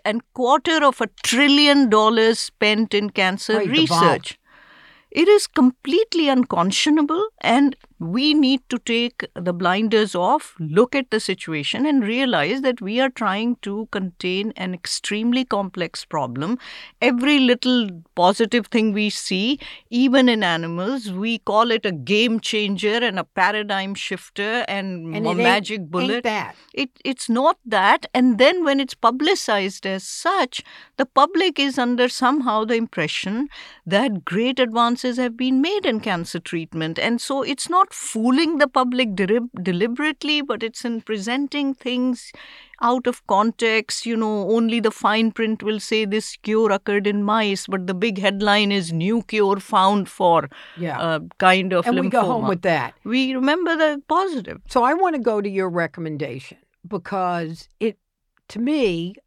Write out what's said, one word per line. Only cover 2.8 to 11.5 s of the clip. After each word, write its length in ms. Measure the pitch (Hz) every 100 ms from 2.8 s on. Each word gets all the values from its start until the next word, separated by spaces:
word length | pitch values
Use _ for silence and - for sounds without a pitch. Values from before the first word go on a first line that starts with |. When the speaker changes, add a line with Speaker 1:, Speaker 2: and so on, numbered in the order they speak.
| 220
Speaker 1:
in 180 | 208 208
cancer 480 | - 190 190 - 220
Speaker 2:
Right, 100 | 196
the 180 | 302 320
bomb. 160 | 170
Speaker 1:
research? 360 | 170 135 - - _ - - - - _ -
It 160 | - 339
is 180 | 415 -
completely 840 | - 254 - - 330 453 339 294
unconscionable, 920 | 262 247 185 175 - 302 311 294 330 427 _
and 340 | - 247 285 269 _ -
we 340 | 165 208 294
need 300 | 302 262 262 -
to 80 | 240
take 480 | - 233 240 - 196
the 180 | - 180
blinders 640 | 175 180 190 214 220 214
off, 400 | 180 180 294 - -
look 360 | 156 165 247
at 160 | 277 262
the 100 | 220
situation, 640 | - 190 -